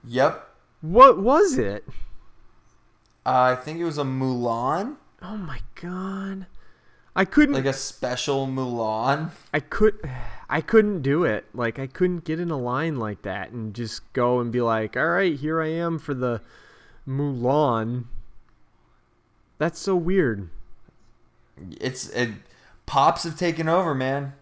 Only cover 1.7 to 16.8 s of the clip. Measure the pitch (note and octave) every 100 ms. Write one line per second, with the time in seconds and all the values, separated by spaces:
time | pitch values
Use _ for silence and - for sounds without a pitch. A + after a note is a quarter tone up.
1.7 | G2+ - - - - - - - - _
2.7 | _ _ _ _ _ - B2+ B2+ B2+ D3+
3.7 | E3 E3+ D3 C3+ C3 C3 B2 A#2+ A2+ B2+
4.7 | D#3+ A3+ D4 _ _ F#3+ G#3+ E3 C#3 -
5.7 | - F3 F3+ F#3+ G3 G3 G3 F#3 - -
6.7 | - - _ _ - F#3+ - D4 C#4 C3+
7.7 | - - - B2 B2+ - C#3 C3+ C3 B2+
8.7 | A#2+ A2 A2 B2 D3 D#3 - - D#3 -
9.7 | - G#3+ G#3+ C#3 B2 - - - D3 -
10.7 | A3 G#3 F#3+ C3+ D3+ D#3 G#2+ - A#2+ A#2+
11.7 | B2 C3+ - F#3 F3 D#3 D#3+ F3 D3 A#2+
12.7 | B2+ E3 C#3+ G#2+ G2+ G2+ G2 F2+ A#2 A2
13.7 | G#2+ A2+ - - B2+ B2 B2 A#2+ A#2+ A#2
14.7 | A2+ A2 B2 D#3 F3 F#3+ D3 D3+ D#3+ D#3
15.7 | E3 E3+ D#3+ - C3 B2 A#2 - - -
16.7 | -